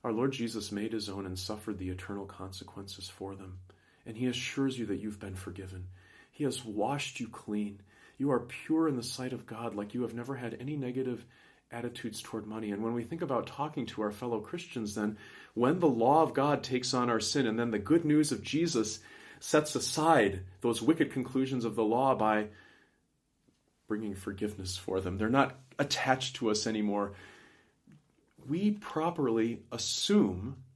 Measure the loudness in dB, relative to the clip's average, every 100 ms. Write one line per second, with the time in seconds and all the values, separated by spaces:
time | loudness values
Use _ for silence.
0 | 0 2 2 0 -4 -4 -4 -4 -4 -4
1 | -6 -6 -6 -6 -6 -8 -6 -6 -6 -8
2 | -8 -8 -8 -12 -12 -12 -14 -14 -14 -14
3 | -14 -10 -12 -10 -14 -14 -18 -20 _ _
4 | -14 -4 -2 -2 -4 0 0 0 -4 -2
5 | -4 -8 -10 -10 -10 -10 -12 -12 -14 -16
6 | -20 -20 -20 -4 -2 -2 -6 0 0 0
7 | -4 -6 -10 -8 -4 -2 -2 -8 -20 -20
8 | -20 -2 2 2 0 -12 0 2 4 2
9 | -4 -6 -6 -8 -10 -8 -6 -4 -4 -4
10 | -4 -4 -6 -6 -6 -6 -6 -4 -2 -2
11 | -2 -4 -8 -20 -20 _ _ -8 -6 -6
12 | -8 -8 -8 -8 -6 -6 -2 0 0 -2
13 | -4 -4 0 0 0 -4 -4 -4 -6 -2
14 | -4 -2 -4 -4 -4 -10 -6 -6 -4 0
15 | -2 -2 -14 -20 -10 2 4 6 4 6
16 | 6 8 6 4 4 2 0 -2 0 2
17 | 4 2 2 2 2 2 0 0 4 4
18 | 6 4 4 0 -2 0 2 2 0 -4
19 | -12 -20 -20 -14 4 4 4 -2 -2 2
20 | 6 6 6 2 -10 -2 0 4 4 4
21 | 2 0 -2 0 0 0 -2 2 4 4
22 | 4 4 4 4 0 -8 -20 -20 _ _
23 | _ _ _ _ _ _ _ _ _ -6
24 | -4 -8 -8 -4 -4 -4 -8 -6 -2 -2
25 | 0 0 4 4 4 0 -16 -4 0 0
26 | 2 2 0 -2 2 2 2 0 0 0
27 | -2 -6 -18 -20 -20 _ _ _ _ -20
28 | _ _ _ -18 -4 2 2 2 -2 0
29 | 0 2 2 4 2 0 -8 -6 -4 -2
30 | 4 6 6 2 -6 -10 -16